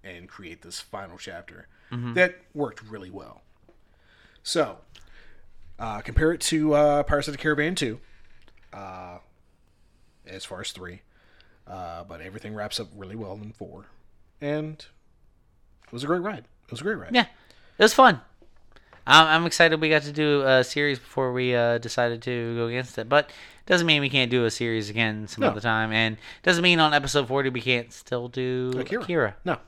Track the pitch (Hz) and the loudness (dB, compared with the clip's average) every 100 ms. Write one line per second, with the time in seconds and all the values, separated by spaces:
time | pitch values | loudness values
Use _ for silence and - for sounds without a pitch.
0 | 98 87 92 - 90 82 85 - - 104 | -18 -20 -20 -20 -20 -20 -18 -18 -14 -14
1 | 95 82 - 87 - 82 - _ _ 120 | -14 -16 -16 -16 -16 -20 -20 _ _ -10
2 | 120 117 180 180 _ 147 135 - 110 107 | -4 0 0 -2 _ -6 -6 -6 -18 -18
3 | 92 95 58 - _ _ _ _ _ _ | -16 -18 -20 -20 _ _ _ _ _ _
4 | _ _ _ _ - 170 123 - _ - | _ _ _ _ -4 -2 -2 -4 _ -20
5 | - - - - - - - - 113 107 | -20 -20 -20 -20 -20 -20 -18 -12 -10 -10
6 | - 117 156 170 - 160 156 147 147 147 | -2 2 2 2 0 0 2 4 4 4
7 | 143 143 139 139 156 147 151 185 131 107 | 2 0 -2 -4 -2 0 0 -2 -4 -6
8 | - - - - - - - 98 95 92 | -16 -20 -20 -20 -20 -20 -20 -18 -16 -14
9 | 90 90 _ _ _ _ _ _ _ _ | -16 -18 _ _ _ _ _ _ _ _
10 | _ _ - 95 - 92 101 - 90 87 | _ _ -18 -16 -14 -12 -12 -12 -16 -18
11 | _ _ _ _ _ _ - 92 87 85 | _ _ _ _ _ _ -18 -14 -12 -14
12 | 95 85 95 101 110 107 104 - 95 95 | -16 -16 -16 -14 -12 -10 -8 -8 -10 -14
13 | 92 113 101 101 104 - - 78 - - | -14 -12 -12 -12 -16 -16 -18 -18 -20 -20
14 | - _ _ _ 143 151 156 156 - _ | -20 _ _ _ -6 -6 -8 -14 -20 _
15 | _ _ _ _ _ _ _ _ _ 120 | _ _ _ _ _ _ _ _ _ -10
16 | 143 175 190 202 - _ _ 120 175 214 | -4 -2 -4 -10 -16 _ _ -8 -6 -6
17 | - 240 - - _ - - - 220 - | 0 0 0 -8 _ -20 -20 4 4 8
18 | 240 147 - _ - - - - _ - | 8 8 -6 _ -20 -20 -20 -20 _ -14
19 | - 147 160 160 170 - 165 156 156 151 | 8 8 10 6 2 4 4 4 2 2
20 | 143 147 151 143 135 131 123 147 147 131 | 0 0 2 4 6 4 4 0 -2 -2
21 | - - 131 123 127 123 117 117 113 - | -6 -4 -2 0 0 2 2 0 -2 -2
22 | 120 117 123 120 117 117 117 120 127 - | -2 -2 -4 -4 -4 -4 -2 -4 -6 -10
23 | 113 143 147 - - - - 180 170 151 | 2 2 0 -14 -20 -20 0 2 4 2
24 | 139 135 123 123 117 - 120 113 104 107 | 4 0 2 2 0 0 -2 -2 -4 -2
25 | 113 107 107 - - 107 117 110 110 110 | -2 -2 -10 -2 -2 0 -2 0 0 0
26 | 113 110 - - 180 170 180 170 156 147 | 0 -4 -14 -4 0 2 4 4 4 2
27 | 135 147 120 135 135 127 127 123 120 - | 2 -2 0 0 0 -2 -2 -2 -2 -18
28 | - 123 123 127 127 127 127 127 - 220 | -8 -6 -6 -6 -4 -2 -4 -4 -4 -6
29 | - 170 110 - 180 151 | -2 0 0 -2 -6 -6